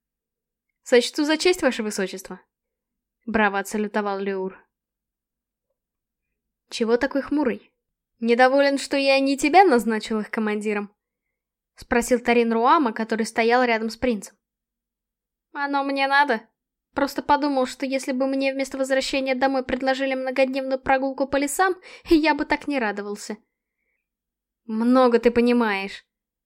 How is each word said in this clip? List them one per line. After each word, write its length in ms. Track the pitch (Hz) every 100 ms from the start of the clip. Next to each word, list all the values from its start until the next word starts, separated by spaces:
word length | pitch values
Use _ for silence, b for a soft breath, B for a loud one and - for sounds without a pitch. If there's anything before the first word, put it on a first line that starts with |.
| _ _ _ _ _ _ _ _
«Сочту 420 | - 247 247 -
за 120 | 294 311
честь, 260 | 359 359
ваше 200 | 277 233
высочество», 580 | 214 208 185 190 - 185 _ _ _ _ _ _ _ _ -
браво 320 | 214 208 196
отсалютовал 600 | 196 214 208 214 202 196
Леур. 400 | 196 190 185 - _ _ _ _ _ _ _ _ _ _ _ _ _ _ _ _ _ _ _ _ -
«Чего 260 | - 226 233
такой 240 | 277 277
хмурый?» 500 | - 285 269 208 - _ _ _ _ _
«Недоволен, 600 | 233 233 494 277 277 277
что 180 | - 277
я 240 | 277 269
не 160 | 269 277
тебя 280 | 302 339
назначил 560 | 392 240 208 214 - 220
их 100 | 202
командиром?» 600 | - 214 208 208 208 202 _ _ _ _ _ _ _ _
спросил 440 | - - 240 233 240
Тарин 340 | 247 240 233
Руама, 400 | 226 247 330 254
который 340 | 214 220 220 220
стоял 360 | - 226 247
рядом 280 | 247 226 226
с 60 | -
принцем. 400 | 254 214 - _ _ _ _ _ _ _ _ _ _ _ _
«Оно 320 | 294 285 277
мне 220 | 277 277 269
надо? 360 | 277 285 220 - _ _ _ _
Просто 280 | - 277 -
подумал, 440 | - 285 294 269 254
что 200 | - 269
если 260 | 269 262
бы 140 | 254 269
мне 260 | 269 269
вместо 260 | 269 269 269
возвращения 560 | 262 269 262 277 262
домой 300 | 254 269 269
предложили 500 | 262 254 262 262 269
многодневную 640 | 262 262 254 262 269 262 262
прогулку 480 | - 262 269 262 277
по 100 | 277
лесам, 400 | 285 - 381 370 B B -
я 280 | 330 311
бы 120 | 294 302
так 200 | 285 -
не 120 | 277
радовался». 580 | 220 202 202 208 - 214 _ _ _ _ _ _ _ _ _ _ _ _ -
«Много 480 | 220 240 254 254 233
ты 140 | 240
понимаешь. 720 | 233 240 240 220 196 196 - - _ _ _